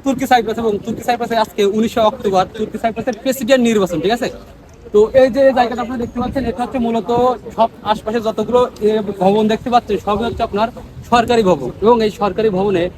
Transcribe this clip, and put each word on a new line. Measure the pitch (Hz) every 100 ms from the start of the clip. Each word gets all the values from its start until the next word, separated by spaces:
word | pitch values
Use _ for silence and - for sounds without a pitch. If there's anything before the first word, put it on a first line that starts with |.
তুর্কি | 269 247 262
সাইপ্রাস | 254 214 220
এবং | 226 202
তুর্কি | 226 220
সাইপ্রাসে | - 240 233 226
আজকে | 214 -
উনিশে | 202 214 220 240
অক্টোবর | 214 214 208 185 185 220
তুর্কি | 214 220
সাইপ্রাসের | 233 226 226 226
প্রেসিডেন্ট | 262 - 226 262
নির্বাচন, | 233 214 190 165
ঠিক | 180
আছে? | 240 254 - - - - - -
তো | 208 220
এই | 262 262
যে | 262 269
জায়গাটা | 262 233 247
আপনারা | 233 254
দেখতে | 233 240
পাচ্ছেন, | 247 277
এটা | 233 233
হচ্ছে | 247 262
মূলত | 233 226 226 240 254 240 - 208
সব | 226 -
আশপাশে | 208 214 214 233
যতগুলো, | 220 220 208 247 247 -
এ, | 208 214 202 -
ভবন | 185 208 214
দেখতে | 220 254
পাচ্ছেন, | 240 - 196
সবই | - 208
হচ্ছে | 233 240
আপনার | 226 202 226 - - - -
সরকারি | 240 226 233
ভবন। | 190 156 123 -
এবং | 202 240
এই | 214
সরকারি | - 202 196 220
ভবনে | 185 202 185 180